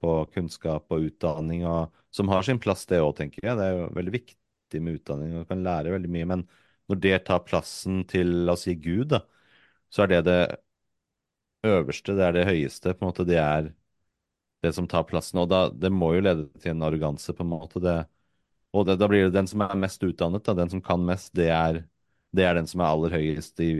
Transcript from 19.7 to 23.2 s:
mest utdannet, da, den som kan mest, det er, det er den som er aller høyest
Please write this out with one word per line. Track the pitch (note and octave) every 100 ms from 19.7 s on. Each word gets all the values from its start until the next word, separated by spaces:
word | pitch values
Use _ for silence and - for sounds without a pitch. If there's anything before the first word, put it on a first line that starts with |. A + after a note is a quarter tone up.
| G2
mest | F#2+ - F#2
utdannet, | - F2 G2+ -
da, |
den | F2+ E2+
som | F#2+
kan | - F2+ F2+
mest, | F2+ - F2
det | E2
er, | E2 E2 E2 E2 _ _ _ _
det | F#2 F2+
er | E2+
den | D#2
som | F2+
er | E2
aller | D#2 E2
høyest | E2